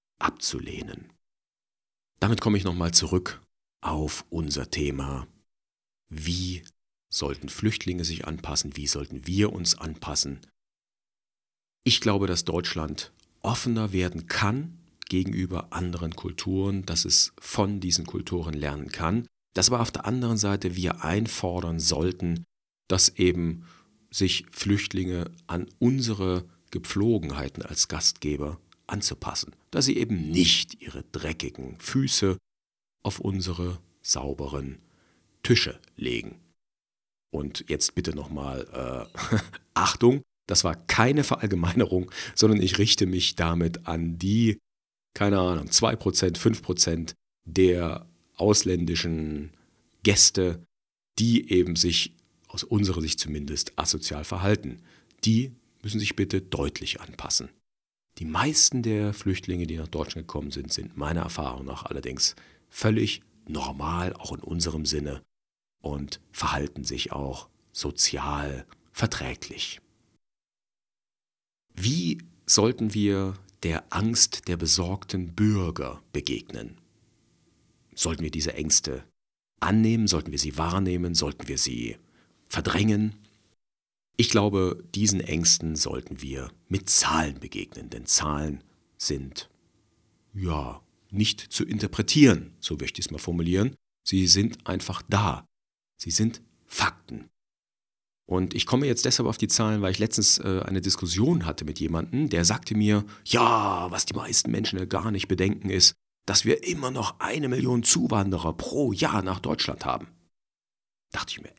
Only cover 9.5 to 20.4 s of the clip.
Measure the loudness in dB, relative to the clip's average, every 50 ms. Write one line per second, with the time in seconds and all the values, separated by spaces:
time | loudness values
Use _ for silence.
9.5 | 2 -2 -2 -2 -2 -2 -2 -10 -10 -8 -8 -6 -2 -2 -2 -2 -4 -10 -14 _
10.5 | _ _ _ _ _ _ _ _ _ _ _ _ _ _ _ _ _ _ _ _
11.5 | _ _ _ _ _ _ 0 2 2 2 2 2 2 2 2 2 0 -2 -2 -2
12.5 | -2 -2 -2 -2 -4 -4 -4 -6 -6 -8 -10 -12 _ _ _ _ _ _ -2 -2
13.5 | -2 0 0 0 0 0 0 0 0 0 0 0 -2 -6 -8 -6 -2 0 0 0
14.5 | 0 0 -4 -8 -12 -16 _ _ _ _ -10 -2 0 0 0 0 -2 -4 -4 -4
15.5 | -4 -6 -8 -6 -6 -6 -4 -4 -4 -4 -6 -6 -6 -6 -8 -10 -8 -6 -4 -2
16.5 | 0 0 0 0 -2 -4 -4 -2 -2 -2 2 4 4 4 4 2 _ -10 -12 -6
17.5 | 0 2 2 2 2 -2 0 0 0 0 0 -2 -6 -6 -4 -2 -2 -2 -2 -2
18.5 | -4 -4 -2 -4 -4 -4 -6 -8 -8 -2 0 0 0 0 -2 -4 _ _ _ _
19.5 | 0 2 4 4 4 4 0 0 -2 -6 -4 -2 0 0 2 0 0 2